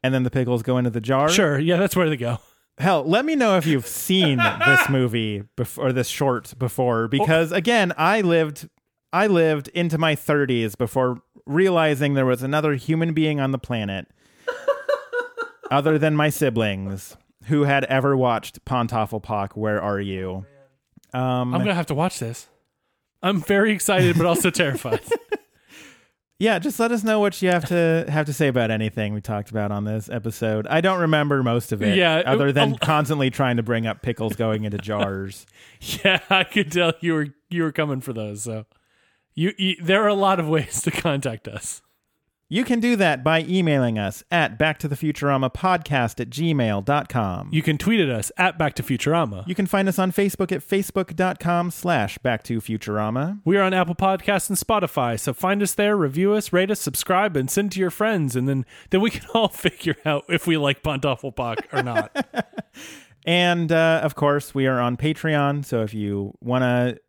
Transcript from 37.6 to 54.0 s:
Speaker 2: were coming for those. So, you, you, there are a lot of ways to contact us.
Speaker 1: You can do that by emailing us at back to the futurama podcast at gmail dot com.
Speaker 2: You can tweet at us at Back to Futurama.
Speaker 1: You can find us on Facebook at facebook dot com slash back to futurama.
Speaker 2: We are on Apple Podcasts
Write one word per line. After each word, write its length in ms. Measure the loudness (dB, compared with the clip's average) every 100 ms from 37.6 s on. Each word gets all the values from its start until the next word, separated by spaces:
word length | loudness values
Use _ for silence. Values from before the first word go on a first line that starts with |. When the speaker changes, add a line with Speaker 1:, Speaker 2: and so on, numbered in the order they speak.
Speaker 2:
were 100 | -2
coming 280 | -2 -2 -4
for 120 | -6
those. 300 | -8 -8 -8
So, 240 | -8 -10 -12 _ _ _ _ _ _
you, 180 | -2 -2 0
you, 180 | -4 -2
there 220 | 2 4
are 60 | 4
a 60 |
lot 260 | 4 2 2
of 80 | 0
ways 340 | 0 -2 -4
to 80 | -4
contact 560 | -2 -2 -2 -4 -8 -12
us. 360 | -12 -12 -14 _ _ _ _ _ _ _
Speaker 1:
You 120 | -4
can 160 | 0 0
do 160 | 2 2
that 280 | 2 2
by 160 | 2 0 2
emailing 500 | 0 2 2 2 0
us 240 | -4 -6 _
at 280 | 0 0 0
back 200 | -2 0
to 60 | -6
the 60 | -2
futurama 560 | -2 0 0 2 0
podcast 680 | 0 0 0 0 0 0 -2
at 80 | -8
gmail 560 | -2 0 2 2 0
dot 240 | 0 -2 0
com. 400 | -2 -2 -4 -2
Speaker 2:
You 120 | -2
can 160 | 0 0
tweet 220 | 2 2
at 100 | 2
us 200 | -2 -6 0
at 220 | 0 2
Back 160 | -2
to 80 | -2
Futurama. 640 | -4 -2 2 0 0 -4 -6
Speaker 1:
You 60 |
can 120 | -2 0
find 220 | 0 0
us 100 | 0
on 140 | 0
Facebook 400 | 2 0 0 -2
at 80 | -2
facebook 560 | -2 -2 0 -4 -4 -2
dot 240 | -2 -2
com 300 | -2 0 -2
slash 480 | -4 0 0 0 -2
back 240 | -2 -2
to 160 | -4 -6
futurama. 800 | -4 -6 -4 -2 -2 -2 -4 -4 0
Speaker 2:
We 100 | 2
are 60 |
on 100 | 2
Apple 220 | 2 0
Podcasts 560 | 0